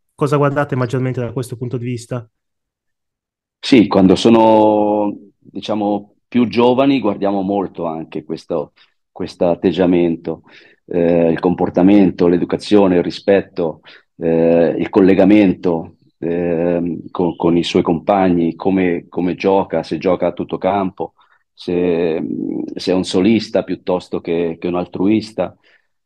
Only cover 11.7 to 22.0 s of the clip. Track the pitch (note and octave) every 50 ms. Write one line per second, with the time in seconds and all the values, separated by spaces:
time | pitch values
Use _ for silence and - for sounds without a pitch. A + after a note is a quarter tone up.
11.7 | - - F2 F#2+ G2+ G2+ G2 F2 - - F#2 F2 F2 E2+ - - F#2+ F#2 - -
12.7 | G#2 G#2 G2 F#2+ F#2 F2 E2 F2 - - - - G2 F#2+ F#2 - - - F2 D#2+
13.7 | D2+ - _ - - - _ _ _ - E2+ E2 E2 E2 E2 E2 E2+ E2+ E2+ D#2
14.7 | - - - - - A2 F#2+ F2+ F#2 F2 F#2+ F#2+ G#2 G#2+ G#2 F#2 E2+ - - F#2
15.7 | E2+ D#2+ - - - _ _ _ _ - - E2 E2+ F2 F2 F2 E2+ E2 E2+ F2
16.7 | F2 F2 F2 F2 D#2+ - - - - - F2+ E2 D#2 - - E2+ E2+ E2+ E2 -
17.7 | - F#2+ E2+ - E2+ D#2 - - G#2 G2 F#2 F#2 F2 F2 E2 E2 D#2+ E2+ - G2
18.7 | F#2+ F#2+ F#2 F2+ E2+ E2 - - - - F2 F2+ E2+ - - G2 F#2+ G2 F2+ -
19.7 | - D#2+ D#2 - F2+ D#2 D2 F#2 F2+ E2+ F2 F2 E2+ - - - - - - F#2
20.7 | G2 G2+ G2 F#2 - - E2 - _ _ _ _ _ _ _ _ _ - - -
21.7 | F2 F2 F2+ F2+ E2+ E2